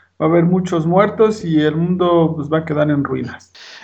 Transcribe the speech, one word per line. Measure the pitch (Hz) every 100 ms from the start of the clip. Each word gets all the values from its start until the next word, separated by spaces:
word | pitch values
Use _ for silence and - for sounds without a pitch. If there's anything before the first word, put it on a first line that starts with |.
| _ -
va | 160
a |
haber | 170
muchos | 170 185 180 170
muertos | 165 185 208 - 220 214
y | 170 151
el | 151 156
mundo, | 175 180 175 170 160
pues, | 151 139
va | 160
a |
quedar | 165 151 151
en | 143
ruinas. | 135 131 120 - _ - - -